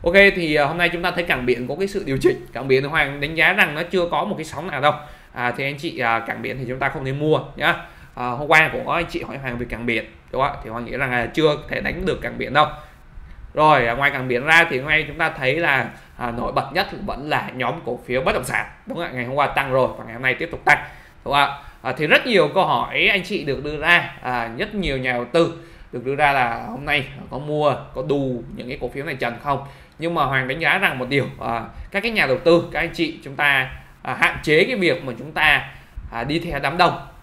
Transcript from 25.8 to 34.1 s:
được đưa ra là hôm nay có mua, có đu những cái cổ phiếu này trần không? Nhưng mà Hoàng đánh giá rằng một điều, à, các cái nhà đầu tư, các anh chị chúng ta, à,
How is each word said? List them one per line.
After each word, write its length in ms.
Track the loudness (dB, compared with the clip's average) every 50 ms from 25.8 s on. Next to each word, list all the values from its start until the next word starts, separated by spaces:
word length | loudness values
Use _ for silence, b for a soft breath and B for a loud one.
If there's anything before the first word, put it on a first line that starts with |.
| B B
được 140 | -10 -8 -4
đưa 100 | -4 2
ra 180 | 4 4 4 6
là 300 | 4 2 0 0 -4 -6 -8
hôm 160 | -10 -8 -2
nay 200 | 0 0 0 0 -4 -10 -14 -14 -10
có 80 | -10
mua, 380 | -8 -6 -4 -2 2 2 2 2 0 -4 -10 -8
có 80 | -8 -2 0
đu 340 | 0 2 2 0 -2 -4 -6 -10 -12
những 140 | -12 -10 -10
cái 80 | -8 -8
cổ 80 | -8 -8
phiếu 160 | -8 -8 -8
này 100 | -8 -6
trần 220 | -4 -4 -4 -4 -6 -2
không? 240 | -2 -2 -2 -4 B B B B B B _
Nhưng 160 | -4 -2 0
mà 80 | 2 2
Hoàng 240 | 2 2 0 0
đánh 120 | 0 -2 0
giá 180 | 2 2 2
rằng 220 | 4 2 0 0 -2
một 100 | -4 0
điều, 160 | 2 0 0 0 -4 -6
à, 220 | -4 -4 -2 -4 -4 -8 B B B B
các 120 | -6 -4 -4
cái 80 | -2
nhà 140 | 0 2 2
đầu 120 | 2 2
tư, 260 | 2 6 6 6 6 4 0
các 80 | -4 -4
anh 140 | -4 -4 -2
chị 260 | -2 -2 -2 -4 -8 -12
chúng 120 | -12 -4
ta, 340 | 2 2 4 4 4 0 -2 -6 B B B B B -8
à, 140 | -8